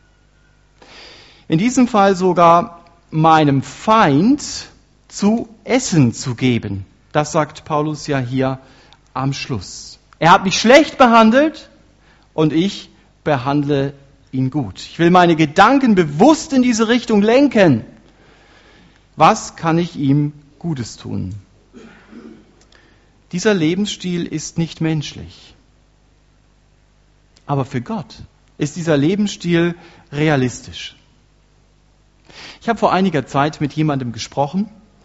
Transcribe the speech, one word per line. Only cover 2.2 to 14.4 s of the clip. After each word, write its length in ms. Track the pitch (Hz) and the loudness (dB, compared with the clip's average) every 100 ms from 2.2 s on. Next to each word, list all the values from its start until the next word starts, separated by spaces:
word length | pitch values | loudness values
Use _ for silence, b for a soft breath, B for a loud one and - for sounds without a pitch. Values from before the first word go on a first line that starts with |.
| 185 180 170 170 - - - _ _ | 0 4 4 4 0 -10 -20 _ _
meinem 500 | 156 160 156 147 139 | 0 4 4 4 0
Feind 800 | - - - 220 175 139 220 294 - - - _ _ _ _ | -2 -6 0 2 4 4 2 0 -4 -14 -16 _ _ _ _
zu 400 | - 202 233 - - - | -2 0 0 -4 -16 -4
essen 480 | 254 - 160 120 | -4 0 2 2
zu 200 | - 131 | 0 -8
geben. 540 | 117 131 117 104 98 - _ _ | -4 -2 -2 -4 -10 -12 _ _
Das 200 | 156 147 | -4 -2
sagt 320 | 160 147 - | -2 -4 -8
Paulus 440 | - 151 156 151 - | -6 -4 -4 -8 -6
ja 100 | 139 | -6
hier 400 | 123 131 131 131 b b b b _ | -4 -4 -4 -6 b b b b _
am 200 | 131 135 | -8 -6
Schluss. 680 | 135 - 113 - - - - _ _ | -6 -8 -10 -10 -18 -20 -20 _ _
Er 120 | 160 | 4
hat 120 | 196 | 4
mich 160 | 190 - | 4 0
schlecht 380 | 220 285 294 - | 4 6 4 2
behandelt 720 | 247 226 220 254 311 - - _ _ b b b b | 4 6 6 4 2 -2 -18 _ _ b b b b
und 200 | 156 156 | -2 0
ich 360 | 156 196 - - b b _ | 0 -2 -6 -16 b b _
behandle 720 | 165 135 135 147 143 143 139 - _ _ _ | -4 -4 -2 -2 -2 -2 -2 -8 _ _ _
ihn 180 | 131 | -6